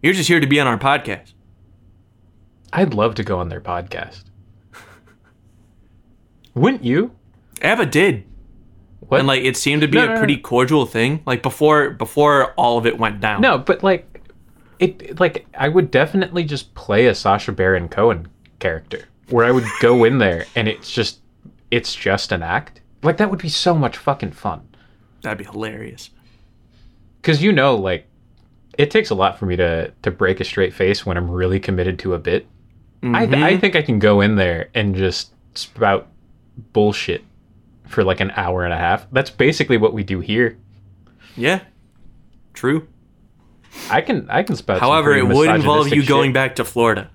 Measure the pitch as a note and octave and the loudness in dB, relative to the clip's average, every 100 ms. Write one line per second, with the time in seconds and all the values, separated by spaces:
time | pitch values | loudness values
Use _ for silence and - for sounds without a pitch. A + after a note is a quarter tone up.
0 | D3 F#3+ C#3+ E3+ D3 C#3+ C#3 A2+ C3+ C#3+ | 0 0 2 2 2 2 2 0 0 0
1 | B2+ F#2+ - _ _ _ _ _ _ _ | -2 -12 -12 _ _ _ _ _ _ _
2 | _ _ _ _ _ _ _ E3 F#3 G#2+ | _ _ _ _ _ _ _ -2 -2 0
3 | A2 G#2+ G2 F#2 E2+ - - F2 F2 E2+ | -2 -2 -6 -4 -6 -10 -8 -8 -8 -12
4 | E2+ - - _ - _ _ - - - | -12 -18 -20 _ -20 _ _ -20 -20 -20
5 | _ _ _ _ _ _ _ _ _ _ | _ _ _ _ _ _ _ _ _ _
6 | _ _ _ _ _ - E3+ C4+ A#2+ C3+ | _ _ _ _ _ 0 0 0 -2 -2
7 | A#3 - _ _ _ - - A#3 F3 C#3+ | -2 -6 _ _ _ -4 -2 0 0 2
8 | F#3+ A#2+ - - - - - - _ - | 2 0 -8 -20 -20 -20 -20 -20 _ -20
9 | - C3+ C3+ C3 C3 B2 - D3 D3+ - | -2 0 2 0 0 -2 -2 0 2 2
10 | B3 A3+ A3 C#3+ - B2 B2+ D3+ A#2 A2+ | 2 0 0 -2 0 0 2 2 0 0
11 | A#2 D#3 D3+ B2 C3+ - D3+ D3+ C#3 - | -2 -2 -4 -4 -4 0 2 4 2 -4
12 | B2 - D3 C#3+ B2+ - A#2+ A#2 A#2 A2+ | -6 2 4 4 2 0 0 2 0 0
13 | A2+ G#2 G#2+ G#2 B3 E3 C#3+ F3+ F#3+ F3+ | -4 -2 -4 0 2 0 0 0 0 0
14 | - - - - - _ _ _ F3+ - | -4 -20 -20 -20 -20 _ _ _ -2 -2
15 | - D#3 F3+ - - - C3+ E3+ D3+ - | -16 0 0 0 -14 -4 0 2 2 2
16 | C#3+ G3 F#3 F3 D#3+ C#3+ - - - G#2 | 2 0 -2 -4 -4 -6 -10 -20 -2 2
17 | B2 G2+ G#2 G2+ - G2 F#2 F#2 E2+ - | 4 2 0 0 -2 -2 2 2 -2 0
18 | A2 F#2+ E2 _ _ _ F#2+ D#2+ - - | 2 2 -6 _ _ _ -6 -6 -10 -14
19 | - _ _ B2 A#2 B2+ A2+ - A#2+ B2 | -14 _ _ 2 4 4 0 0 4 6
20 | A2+ C3+ G#2 E2 - - A2 G#2+ - - | 4 4 2 0 -4 -4 -4 -4 -8 -6
21 | G#2+ - _ _ - _ _ A#2+ - - | -6 -6 _ _ -20 _ _ -4 -4 -6
22 | - G2 - F#2 E2 G2 C#3+ - _ _ | -2 -2 -2 -6 -4 -4 -6 -20 _ _
23 | D3+ E3 G#3 F#3 D#3+ - - E3 C3 - | -2 0 0 -2 -6 -2 0 2 0 -2
24 | - C#3 F#2+ - - E2 - _ _ _ | -6 -4 -6 -8 -10 -10 -14 _ _ _
25 | _ _ - G#2+ F#2+ G#2 A2 G#2+ A2 B2+ | _ _ -12 -10 -12 -10 -10 -10 -16 -18
26 | - _ _ _ _ _ _ _ - _ | -20 _ _ _ _ _ _ _ -20 _
27 | _ _ - D3+ F3+ F3+ C#3 A#2 F#2+ F2 | _ _ -2 0 2 4 2 2 0 -4
28 | - _ _ _ _ _ _ - D3 - | -6 _ _ _ _ _ _ -2 0 2
29 | F3 G2 F#2+ - G2 F2+ F2 E2 E2 - | 0 0 0 0 -4 0 0 0 -6 -6
30 | - F2+ F#2 F#2+ F#2 - F#2+ - F#2 G2+ | -8 -2 0 0 -2 -2 -2 0 0 0
31 | - F2 F2 F2+ F#2 F#2+ F#2+ F#2+ F2+ F2+ | -2 -4 -4 -2 0 -2 -2 -2 -2 -4
32 | F#2+ F2 E2 F#2 - _ _ _ _ _ | -4 -4 -2 -2 -4 _ _ _ _ _
33 | B2+ D#3+ A3+ C3+ D#3 F#3 G3 F3 D3+ A2 | -2 0 2 2 2 2 2 0 0 2
34 | G#2+ G2+ G2+ G#2 F#2 E2 - - G2+ F#2+ | 4 4 4 2 0 -2 -4 -4 -2 0
35 | F#2+ F2+ - _ _ - - - G#2+ G2 | -2 -2 -10 _ _ -16 -16 0 2 2
36 | - _ _ _ _ - - - G#2 G2+ | -2 _ _ _ _ -20 -6 0 0 0
37 | - F2+ - _ _ _ _ _ - - | -6 -8 -8 _ _ _ _ _ -10 -2
38 | F#2+ F#2 G2 - F2+ F2+ F2 E2+ F2 G2 | 0 0 -2 -4 -4 -2 -2 -2 0 -2
39 | - B2+ C3 - B2 D#3 D3 A#2+ G#2+ A2 | -2 -4 -4 0 0 0 0 2 2 0
40 | G2 F#2+ F2 G#2+ A#2+ - _ - - - | -6 -6 -4 0 0 -2 _ -20 -20 -20
41 | _ _ - - B2 F#3 - _ _ _ | _ _ -20 -4 -2 -2 -4 _ _ _
42 | - - - _ _ - B2 D#3 D#3 _ | -20 -20 -20 _ _ -6 -4 -4 -6 _
43 | _ _ _ _ _ _ _ - - D3 | _ _ _ _ _ _ _ -20 -4 -2
44 | - G#3 - A2 G3+ D3+ - F#2 A#2+ D#3 | 0 -4 -2 -4 -2 -6 -2 0 2 2
45 | D3 C#3 B2+ C3+ D#3 - C#3+ D3+ C#3+ C#3+ | 4 2 4 4 4 2 2 2 2 2
46 | C3 C#3 C#3 C3 C3 C3 B2 A#2+ A#2 G#2 | 2 2 2 2 -2 -2 -6 0 2 2
47 | G2 | -4